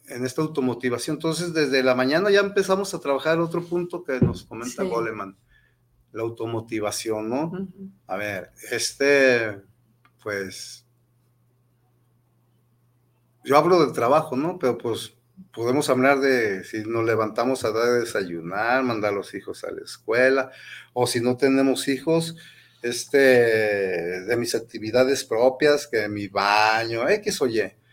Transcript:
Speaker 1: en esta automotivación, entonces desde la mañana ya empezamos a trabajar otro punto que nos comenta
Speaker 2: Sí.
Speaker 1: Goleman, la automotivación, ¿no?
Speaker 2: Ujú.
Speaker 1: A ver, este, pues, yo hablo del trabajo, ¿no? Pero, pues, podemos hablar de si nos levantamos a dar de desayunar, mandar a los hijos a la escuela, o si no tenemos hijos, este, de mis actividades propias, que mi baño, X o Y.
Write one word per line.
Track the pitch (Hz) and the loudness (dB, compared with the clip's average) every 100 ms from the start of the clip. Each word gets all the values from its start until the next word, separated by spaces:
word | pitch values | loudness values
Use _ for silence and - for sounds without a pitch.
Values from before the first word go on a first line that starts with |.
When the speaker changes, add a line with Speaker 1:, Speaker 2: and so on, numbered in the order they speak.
| - | -14
Speaker 1:
en | 123 | -6
esta | 127 143 | -6 -4
automotivación, | 156 156 127 120 127 120 - 147 | -4 -2 -2 0 -2 -2 -4 -4
entonces | 165 160 175 | -4 -4 -4
desde | 160 143 131 | -2 0 2
la | 127 | 4
mañana | 127 131 160 202 | 2 2 2 4
ya | 202 | 4
empezamos | 202 196 190 190 196 | 4 0 2 0 -2
a | 170 | -4
trabajar | 139 135 156 165 | -2 0 2 0
otro | 165 170 | 0 -2
punto | 170 175 175 175 | -4 -4 -4 -8
que | - 131 | -6 0
nos | - 87 | 0 0
comenta | - 110 123 - | -10 -12 -10 -6
Speaker 2:
Sí. | - | -4
Speaker 1:
Goleman, | 113 113 107 98 98 _ _ _ _ _ _ _ | -2 -4 -6 -10 -14 _ _ _ _ _ _ _
la | 107 | -8
automotivación, | 113 113 117 113 113 110 104 - 113 107 110 | -6 -6 -6 -6 -6 -4 -4 -4 -4 -4 -4
¿no? | 127 165 | -4 -4
Speaker 2:
Ujú. | 180 190 190 196 - - | -6 -10 -12 -18 -18 -10
Speaker 1:
A | 92 | -8
ver, | 104 98 - _ - | -6 -8 -10 _ -8
este, | 117 - - 139 143 131 120 110 98 - _ _ _ _ _ | -6 -4 0 4 6 6 4 0 -8 -16 _ _ _ _ _
pues, | 110 101 95 - - - _ _ _ _ _ _ _ _ _ _ _ _ _ _ _ _ _ _ _ _ _ _ _ _ _ _ | -6 -6 -6 -10 -16 -20 _ _ _ _ _ _ _ _ _ _ _ _ _ _ _ _ _ _ _ _ _ _ _ _ _ _
yo | - 143 | 2 4
hablo | 160 180 | 6 6
del | 147 | 4
trabajo, | - 117 151 147 131 | 2 2 2 2 -2
¿no? | 160 180 | -4 -2
Pero, | 127 117 | -2 -2
pues, | 120 107 - _ _ - - | -4 -6 -8 _ _ -20 -16
podemos | - 117 143 147 | -6 -2 0 2
hablar | 127 131 139 | 2 4 4
de | 135 127 110 95 | 2 2 0 -4
si | 90 110 | -6 -8
nos | 107 117 | -4 -2
levantamos | 113 110 107 117 123 131 | 0 0 0 -2 -2 0
a | 110 | -2
dar | 110 120 | 0 2
de | 123 | 0
desayunar, | 117 107 92 82 82 98 117 131 | 0 -4 -6 -8 -6 -4 0 0
mandar | 127 110 104 | 0 -2 -2
a | 101 | -2
los | 92 | -6
hijos | 98 - 87 | -10 -12 -12
a | 92 | -12
la | 87 | -12
escuela, | - - - 117 131 135 127 - - - - | -14 -12 -2 2 4 2 -2 -10 -20 -20 -10
o | 123 123 | -2 0
si | 123 | 0
no | 120 123 | 0 2
tenemos | 139 135 135 131 - | 2 4 2 0 -2
hijos, | 131 - 165 165 - - - _ _ | -2 0 0 -2 -8 -18 -20 _ _
este, | 120 120 - 139 | -8 -8 0 4
de | 135 123 117 110 107 101 95 87 85 92 95 120 | 6 6 6 4 2 0 0 -2 -4 -6 -2 -2
mis | 120 | -2
actividades | 117 - 110 107 120 131 135 | -4 -6 -10 -2 2 2 0
propias, | - 113 127 127 151 147 - | -2 2 2 4 2 2 0
que | 113 104 | -4 -2
mi | 104 101 | -4 -4
baño, | 98 101 107 107 113 117 113 135 | 0 4 6 4 2 0 -2 0
X | 214 214 - | 0 -2 -2
o | 131 | 0
Y. | 110 95 - _ | 0 -4 -6 _